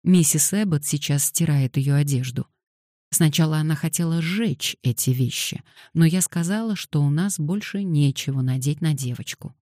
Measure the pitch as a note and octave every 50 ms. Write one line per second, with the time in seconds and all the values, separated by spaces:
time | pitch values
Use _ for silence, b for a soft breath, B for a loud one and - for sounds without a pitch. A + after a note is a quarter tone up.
0 | - E3+ F#3 F3+ D#3+ - - D#3 C#3+ - F#3+ G#3 G#3+ G3 D#3+ C#3+ D3 - - D3
1 | - - C#3+ C#3+ - - - - E3 D#3 D3 C#3 C3 B2 - C#3+ C3+ C#3+ C#3+ C#3+
2 | D3 C#3+ C#3 A#2+ B2+ B2 B2 B2+ - _ _ _ _ _ _ _ _ _ _ _
3 | _ _ - - E3+ D#3 C#3+ - D#3+ D#3 D#3 D#3 D3+ D#3 D#3+ C#3+ - D#3+ - -
4 | E3+ E3 E3 E3+ D#3+ E3 F#3 G#3 A#3 G3+ - - - - - _ - B2 A#2 -
5 | - C3 B2+ B2+ B2+ B2 - - - - - - B B B B B B B D#3+
6 | E3 D#3+ E3+ F#3 F3+ - - F3 E3 E3+ G3+ A3 A3+ A3+ G3+ - - - - D3
7 | C#3+ C#3+ D3 D#3 F#3 G3+ F#3+ - D3+ D3+ F#3 G#3 G#3 - - G3+ G3+ F#3 D#3+ D3
8 | D3 C#3 C3 - - C#3 C3+ C3 B2+ C3 B2+ C3 B2+ D3 D3 - E3 D#3+ D3+ B2+
9 | C3 B2 B2 - - - - _ - - - _